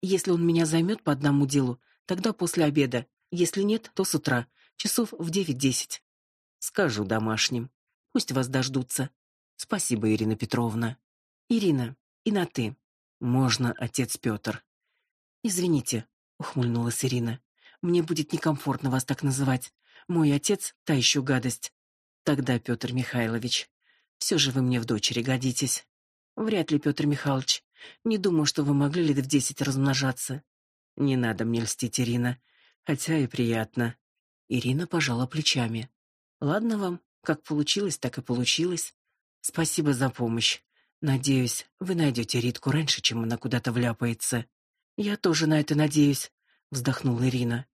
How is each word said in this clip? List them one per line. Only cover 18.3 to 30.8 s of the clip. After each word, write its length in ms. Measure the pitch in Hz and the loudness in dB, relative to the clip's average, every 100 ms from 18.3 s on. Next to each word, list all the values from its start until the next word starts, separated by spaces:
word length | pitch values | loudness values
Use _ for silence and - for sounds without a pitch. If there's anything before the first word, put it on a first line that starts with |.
некомфортно 560 | 170 165 147 - 131 139 | 0 0 0 -2 -2 0
вас 160 | 127 - | 0 -2
так 180 | 131 | -2
называть. 500 | 143 131 135 127 - _ _ - _ | 0 0 2 0 -2 _ _ -20 _
Мой 260 | 175 156 | 2 4
отец — 420 | 143 - 196 - - | 4 2 -2 -2 -12
та 100 | - | 0
ещё 300 | 147 120 147 | 2 4 2
гадость. 500 | 131 131 123 120 - _ _ _ _ _ | 2 0 0 -6 -10 _ _ _ _ _
Тогда, 360 | - 143 127 123 | -2 0 2 0
Пётр 340 | - 117 123 | 0 -4 -2
Михайлович, 760 | 123 123 123 113 117 120 - - _ _ _ _ _ | -4 -4 -2 -2 -2 -2 -4 -4 _ _ _ _ _
всё 200 | - 175 | 0 2
же 140 | 139 | 2
вы 100 | 131 | 2
мне 180 | 127 123 | 2 0
в 60 | 113 | 0
дочери 360 | 113 - - | 0 0 -2
годитесь. 680 | 117 131 131 120 131 - - _ _ _ _ - | 0 0 0 -2 -2 -4 -6 _ _ _ _ -6
Вряд 360 | 220 214 160 | -2 0 2
ли, 80 | 147 | 2
Пётр 260 | 147 139 147 | 2 0 0
Михайлович. 580 | 143 147 135 131 - _ _ - - | 0 0 -2 0 -4 _ _ -20 -6
Не 140 | - 214 | -2 2
думаю, 280 | 190 170 147 | 2 2 2
что 180 | - | 2
вы 100 | 143 | 2
могли 300 | 143 143 160 | 4 4 2
лет 140 | 165 139 | 2 2
в 100 | 135 | 2
десять 340 | 147 - 143 | 0 0 -2
размножаться. 840 | 143 131 139 131 135 123 - 131 _ _ _ _ | -2 2 2 2 0 -2 -6 -10 _ _ _ _